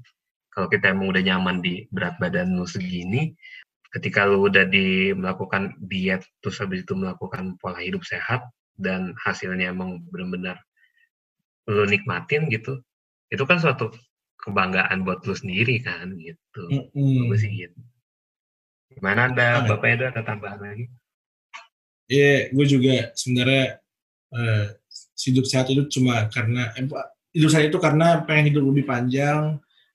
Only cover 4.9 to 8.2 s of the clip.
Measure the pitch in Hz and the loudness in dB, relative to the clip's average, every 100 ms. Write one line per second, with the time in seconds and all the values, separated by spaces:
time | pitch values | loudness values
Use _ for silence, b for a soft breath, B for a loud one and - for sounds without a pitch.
4.9 | 95 98 95 92 92 95 98 98 - 95 | 2 0 0 -4 -4 -4 -4 -4 -8 -10
5.9 | 95 92 92 - _ 104 - 101 92 90 | -4 -2 -2 -6 _ -10 -6 -6 -6 -6
6.9 | 95 95 90 95 - 92 90 92 87 92 | -4 -4 -6 -10 -8 -10 -8 -10 -8 -8
7.9 | 95 - 90 | -8 -8 -8